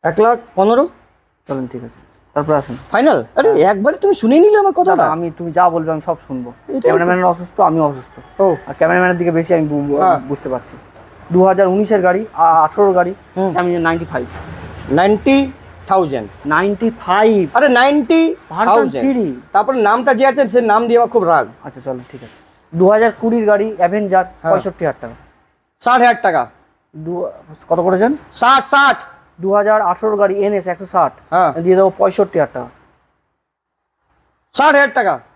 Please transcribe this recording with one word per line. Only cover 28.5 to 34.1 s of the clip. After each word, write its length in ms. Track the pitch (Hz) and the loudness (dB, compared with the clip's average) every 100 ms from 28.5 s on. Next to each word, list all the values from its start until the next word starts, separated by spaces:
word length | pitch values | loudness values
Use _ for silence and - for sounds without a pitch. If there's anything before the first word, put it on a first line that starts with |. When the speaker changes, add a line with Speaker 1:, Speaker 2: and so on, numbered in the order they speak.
| 269 262 | 2 2
Speaker 1:
ষাট। 300 | 285 277 - - - _ _ | 2 2 0 -8 -20 _ _
Speaker 2:
দু 120 | 185 | -2
হাজার 280 | 202 208 214 | 0 2 0
আঠারোর 360 | 190 175 220 208 | 0 -2 -4 0
গাড়ি, 180 | 202 196 | 0 0
এনএস 320 | 202 202 180 | -2 -2 -6
একশো 180 | 170 190 | -10 -4
ষাট। 260 | 185 147 - _ | -2 -2 -4 _
Speaker 1:
হ্যাঁ। 320 | 170 175 156 | 0 0 0
Speaker 2:
দিয়ে 140 | 170 185 | 2 4
দেবো 160 | 190 185 | 2 2
পঁয়ষট্টি 420 | 202 185 190 - | -2 0 -2 -2
হাজার 80 | 143 | -4
টাকা। 160 | 127 123 _ _ _ _ _ _ _ _ _ _ _ _ _ _ | -6 -14 _ _ _ _ _ _ _ _ _ _ _ _ _ _